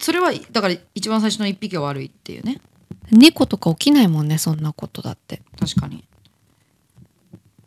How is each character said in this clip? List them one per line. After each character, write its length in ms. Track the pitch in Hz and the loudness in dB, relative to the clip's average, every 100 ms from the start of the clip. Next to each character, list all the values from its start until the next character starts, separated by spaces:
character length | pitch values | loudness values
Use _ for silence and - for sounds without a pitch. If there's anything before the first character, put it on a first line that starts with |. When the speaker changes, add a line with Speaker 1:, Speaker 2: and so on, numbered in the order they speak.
Speaker 1:
そ 120 | - | -4
れ 60 | 349 | 0
は、 140 | 359 - - | 0 -2 -6
だ 100 | 226 | -2
か 60 | 196 | -2
ら 60 | 175 _ | -4 _
一 160 | 202 214 | -10 -4
番 100 | 220 | 0
最 100 | 214 | 0
初 100 | 214 | -2
の 60 | 202 | -4
一 120 | 196 | -6
匹 140 | 214 | -6
が 80 | 175 | -6
悪 200 | 143 139 | -6 -6
い 40 | 135 | -10
っ 40 | |
て 220 | _ - | _ -18
い 60 | - | -10
う 40 | |
ね。 180 | - 277 _ _ - - - | -8 -8 _ _ -20 -18 4
Speaker 2:
猫 340 | 220 311 - | 8 8 6
と 140 | 262 196 | -2 -2
か 120 | 170 | -2
起 40 | 160 | 0
き 160 | 285 | 2
な 100 | 294 | 4
い 60 | 196 | 4
も 140 | 156 | 2
ん 60 | 151 | 0
ね、 100 | 156 | -2
そ 160 | 165 | -2
ん 80 | 156 | -4
な 100 | 151 | -6
こ 140 | - - | -8 -14
と 160 | - | -12
だ 100 | 123 | -12
っ 40 | 107 | -12
て。 260 | - - _ - | -14 -18 _ -8
Speaker 1:
確 160 | - | -4
か 140 | - 143 | -4 -6
に。 160 | - - _ _ _ _ _ _ _ _ _ - _ _ - _ _ | -10 -20 _ _ _ _ _ _ _ _ _ -20 _ _ -20 _ _